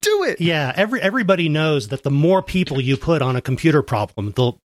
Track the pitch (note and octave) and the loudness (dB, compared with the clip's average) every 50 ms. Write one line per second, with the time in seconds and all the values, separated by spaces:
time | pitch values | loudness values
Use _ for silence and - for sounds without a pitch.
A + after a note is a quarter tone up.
0 | - G#4 G#4+ G4+ F4+ B3 - - E3 F3 D#3+ D3+ C#3 B2+ - F#3 G#3 A3 C4 - | -2 0 0 0 0 -2 -2 -2 0 0 0 0 -2 -2 0 -2 -2 0 0 -2
1 | F#3 F#3+ A#3 B3+ G#3 F3+ F#3+ F3 E3+ D#3 D3 D#3 D#3 D#3+ D3+ C#3 G#2 G#2+ C3+ - | -2 0 0 0 2 2 2 2 2 0 0 0 0 0 0 0 -2 -4 -8 -6
2 | - C#3+ C#3 C#3+ D#3 F3 F#3+ F#3 F#3 - - F#3 E3+ - C3+ C3+ B2 C3 C3+ - | -2 0 0 2 4 4 2 2 0 -2 -2 -2 -2 -2 -2 -2 0 0 -2 0
3 | - E3 E3 D3+ C3 C3 B2+ B2 - C3 B2+ - - D#3+ D3+ C#3+ - - A#2+ G#2 | 0 0 0 0 0 0 -2 -2 -2 -4 -2 0 2 2 2 2 0 0 -2 -2
4 | G#2 - - G#2+ G2+ G#2 - B2+ B2 B2 - _ _ | -4 -4 -6 -8 -8 -4 0 0 0 0 0 _ _